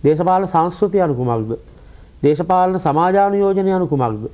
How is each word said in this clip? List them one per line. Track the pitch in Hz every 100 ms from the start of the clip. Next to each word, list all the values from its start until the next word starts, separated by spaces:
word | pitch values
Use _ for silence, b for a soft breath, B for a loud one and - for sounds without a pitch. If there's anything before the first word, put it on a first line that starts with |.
දේශපාලන | 143 156 175 185 190
සංස්කෘතිය | 170 170 175 202 196
යනු | 175
කුමක්ද? | 127 123 117 110 117 - b b b b b
දේශපාලන | 147 147 170 180 180 185
සමාජානුයෝජනය | 165 147 180 196 202 202 196 196 190
යනු | 185 175
කුමක්ද? | 143 123 107 110